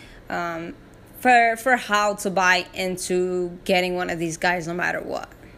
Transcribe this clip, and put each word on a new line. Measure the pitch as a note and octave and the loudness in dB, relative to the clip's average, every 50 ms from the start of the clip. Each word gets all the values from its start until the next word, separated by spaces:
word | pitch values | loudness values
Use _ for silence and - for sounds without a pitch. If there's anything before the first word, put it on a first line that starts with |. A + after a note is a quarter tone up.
| - - - - - - | -20 -20 -20 -20 -14 -10
um, | - F3 F3 E3+ E3 E3 E3+ F3 - - - - - - - - - - | -8 -6 -6 -6 -8 -8 -10 -12 -14 -16 -20 -20 -20 -20 -20 -20 -10 0
for, | - B3+ B3 A#3 A#3 A3+ A3+ | 4 6 6 8 6 4 2
for | A3+ - C4 B3+ | 0 0 2 2
Howe | A#3 - - G#3 G#3 G#3 G#3 G3+ | 2 2 2 0 2 2 2 0
to | G#3 - G#3 | -2 -4 -2
buy | F3+ F#3+ F#3 F#3 F#3 F3+ F3+ - - | 0 2 4 4 4 4 2 -4 -6
into | - F#3+ F#3 F#3 F3+ - - F#3 F3+ F3+ F#3 F3+ F3+ F3+ F3 F3 F3+ - | -6 -4 -4 -4 -4 -4 -2 0 0 0 0 -2 -2 -4 -6 -8 -6 -2
getting | - F#3+ F3+ F3+ F3+ F3+ | 0 2 2 2 0 -2
one | F3+ F3+ F3+ | -4 -4 -4
of | F3 E3 | -4 -4
these | E3+ E3 D#3 - | -6 -6 -4 -2
guys | - F3+ F3 F3+ D#3+ | -2 0 0 -2 -4
no | D#3+ E3+ | -6 -6
matter | F3+ E3 E3 E3 D#3+ - | -4 -4 -4 -4 -6 -6
what. | - - - - - - - - - - | -8 -8 -8 -10 -12 -16 -20 -20 -20 -20